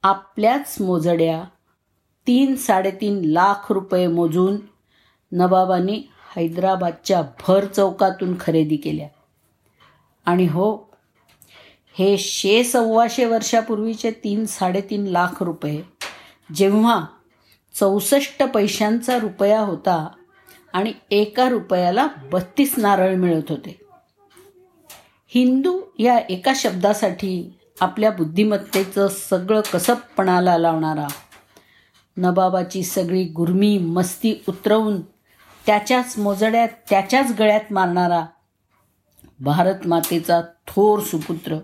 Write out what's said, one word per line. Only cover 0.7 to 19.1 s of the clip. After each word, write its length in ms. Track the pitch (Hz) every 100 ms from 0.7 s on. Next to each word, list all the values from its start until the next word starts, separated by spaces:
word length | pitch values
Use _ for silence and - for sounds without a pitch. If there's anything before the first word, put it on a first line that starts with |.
| -
मोजड्या 600 | 294 175 160 170 165 160 180 _ _ _ _ _ _ _ -
तीन, 280 | 247 277 269
साडेतीन 640 | - 190 190 190 208 202
लाख 480 | 160 160 190 202 -
रुपये 340 | 196 190 185 180
मोजून 500 | 170 170 165 185 202 - _ _ _ _ _ _
नवाबांनी 720 | 175 180 185 185 185 185 214 - _ - -
हैदराबादच्या 880 | 170 170 190 185 175 165 - 185 143 -
भर 260 | - 190 202
चौकातून 720 | 196 196 - 190 180 185 175
खरेदी 360 | - 160 151 151
केल्या. 320 | 151 156 147 _ _ _ _ _ _ _ _ _ _ _ -
आणि 200 | 175 180
हो, 260 | 156 202 214 - _ _ _ _ _ _ - - _ _ -
हे 200 | 190 196
शे 460 | 196 - 190 214
सव्वाशे 640 | 240 247 226 220 233 233 240
वर्षापूर्वीचे 840 | 226 220 233 226 214 220 220 233
तीन, 320 | 220 208 208 220
साडेतीन 600 | - 185 185 196 208 202
लाख 360 | 175 180 175
रुपये 380 | 175 160 151 147 175 _ - - - _ _
जेव्हा 500 | 156 196 208 226 220 156 _ _ _ _ _ _ -
चौसष्ट 680 | 196 202 202 277 277 - 269
पैशांचा 720 | 226 208 - 208 233 233